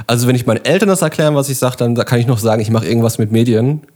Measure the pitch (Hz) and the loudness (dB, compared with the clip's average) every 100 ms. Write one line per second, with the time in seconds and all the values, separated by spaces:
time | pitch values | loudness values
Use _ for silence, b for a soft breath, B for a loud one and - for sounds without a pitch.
0 | 113 117 123 127 120 110 127 185 196 185 | -4 0 0 0 0 -2 0 0 2 0
1 | 156 - 151 143 135 127 127 - 120 117 | 0 0 0 0 -2 -2 -2 0 -2 -2
2 | - 120 120 113 110 110 104 113 87 117 | 0 0 0 0 0 0 0 -2 0 0
3 | 113 - 104 113 120 110 127 151 - | 0 0 0 2 2 2 0 -2 -8